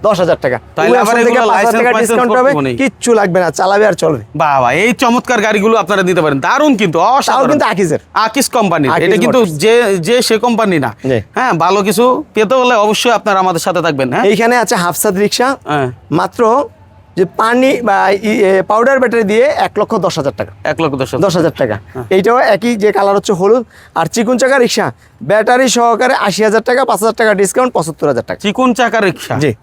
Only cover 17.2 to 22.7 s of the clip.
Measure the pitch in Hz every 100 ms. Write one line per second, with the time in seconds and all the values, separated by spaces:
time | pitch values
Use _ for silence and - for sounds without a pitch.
17.2 | 180 - 220 240 262 269 233 196 190 202
18.2 | 214 226 190 190 185 214 240 269 247 233
19.2 | 208 214 269 302 190 - 208 226 175 160
20.2 | 139 - 90 - - 151 160 135 131 131
21.2 | 196 175 160 - 131 104 - 131 120 190
22.2 | 202 240 - 202 233